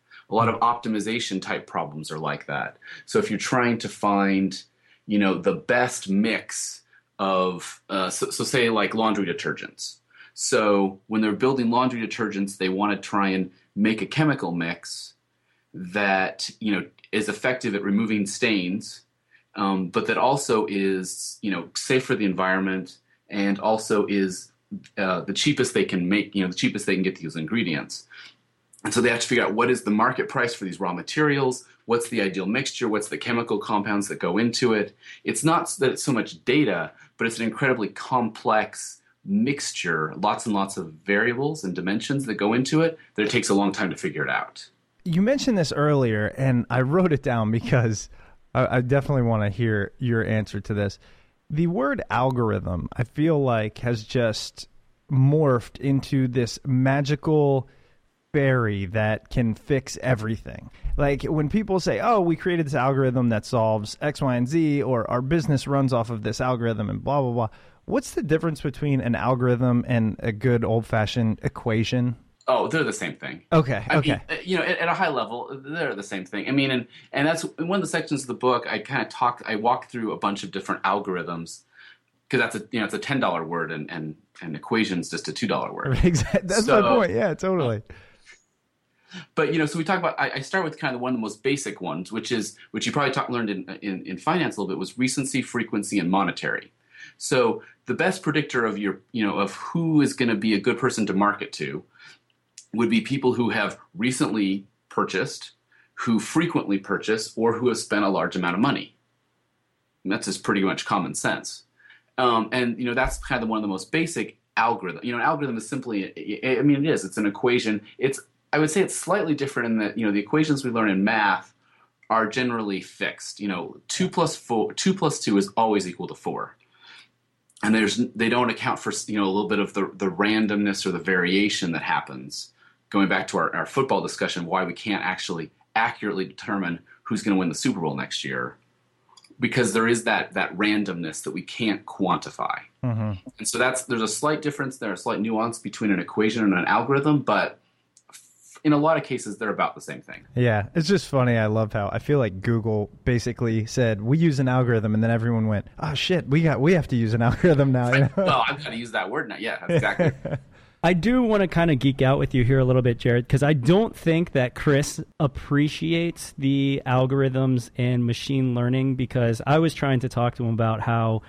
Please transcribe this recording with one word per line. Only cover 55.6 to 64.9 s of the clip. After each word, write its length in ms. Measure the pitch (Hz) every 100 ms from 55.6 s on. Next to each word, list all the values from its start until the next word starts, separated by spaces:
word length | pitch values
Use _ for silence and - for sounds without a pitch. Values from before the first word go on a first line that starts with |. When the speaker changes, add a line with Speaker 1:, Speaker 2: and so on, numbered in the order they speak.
| - -
Speaker 2:
into 480 | 139 139 - 135 127
this 320 | 123 113 -
magical 1040 | 143 127 131 139 139 151 160 151 143 135 131 - _ _ _ _ _ 151
fairy 500 | 139 127 110 101 95
that 440 | 110 107 107 -
can 240 | - 117
fix 420 | 107 - 135 - -
everything. 680 | 127 117 110 107 - - - - - -
Like, 260 | 143 139
when 260 | - 151 147
people 320 | 214 208 185
say, 200 | 175 107
"Oh, 200 | 220 220
we 160 | 170 160
created 300 | 185 175 151
this 80 |
algorithm 560 | 135 131 135 131 127 120
that 160 | 107 -
solves 500 | 123 110 107 104 -
X, 200 | 151 -
Y, 160 | 139 123
and 100 | 123
Z," 360 | 165 156 143
or, 260 | 120